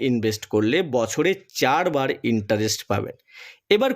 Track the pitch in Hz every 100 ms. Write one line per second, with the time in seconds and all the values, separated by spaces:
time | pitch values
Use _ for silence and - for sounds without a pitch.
0 | 131 120 110 104 - 107 107 156 170 123
1 | 113 - 165 190 - - 131 151 185 143
2 | 135 - 117 113 101 107 110 - - 101
3 | - - _ - - - - 208 262